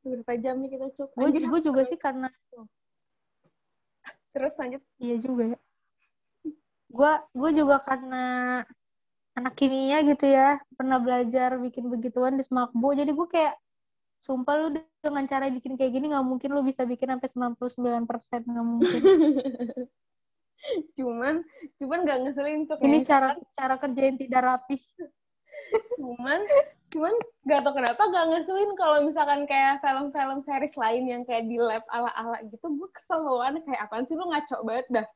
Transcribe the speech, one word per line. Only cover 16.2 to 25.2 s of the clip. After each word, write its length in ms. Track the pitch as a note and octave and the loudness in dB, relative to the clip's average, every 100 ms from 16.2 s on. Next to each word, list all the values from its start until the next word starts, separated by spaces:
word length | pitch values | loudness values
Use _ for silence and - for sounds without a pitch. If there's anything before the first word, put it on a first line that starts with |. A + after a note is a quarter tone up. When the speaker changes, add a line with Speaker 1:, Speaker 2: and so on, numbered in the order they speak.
Speaker 2:
mungkin 260 | B3+ B3+ C#4 | 0 -2 -2
lu 100 | C#4+ | 0
bisa 240 | C4+ C4 B3 | 0 -2 -4
bikin 260 | B3 B3+ | -2 -4
sampai 160 | B3+ C4 | -4 -6
sembilan 240 | B3 B3 A#3 | -4 -4 -4
puluh 160 | B3 | -8
sembilan 300 | B3 B3 A#3 | -4 -2 -2
persen, 360 | A#3 A#3 _ A#3+ | -4 -6 _ -8
nggak 220 | A#3 A#3 A#3 | -6 -4 -2
mungkin. 340 | A#3 F4+ F4 | 2 2 6
Speaker 1:
<laughs> 920 | F4+ F4+ D#4 C4+ C4 B3 A#3+ - B3 _ _ _ _ _ _ _ D5 G#4+ D#4 - | 6 8 6 2 -2 -6 -8 -8 -12 _ _ _ _ _ _ _ -6 -6 -6 -6
Cuman, 480 | B3+ A#3 C4 D#4+ E4 - D#4+ _ | -4 -2 -2 -2 -6 -18 -20 _
cuman 220 | C4+ E4+ E4 | -4 -2 0
nggak 100 | C4 | 0
ngeselin, 400 | C4 C#4 C#4+ D4+ | -2 -4 -4 -4
Cuk, 140 | D4+ D4+ | -4 0
Speaker 2:
Ini 240 | C#4 D4+ | 4 4
Speaker 1:
ya, 0 | |
Speaker 2:
cara, 240 | C4 C#4 C4 C#4+ | 6 4 4 -2
Speaker 1:
kan? 20 | - | -10
Speaker 2:
cara 220 | - C4+ C4 | -6 -2 -2
kerja 240 | C#4+ B3 | -2 2
yang 160 | C4+ C4 | 0 0
tidak 240 | C4 C4 | 0 2
rapi. 360 | B3+ B3+ - C#4 _ - D#4+ _ | 2 0 -4 -8 _ -16 -16 _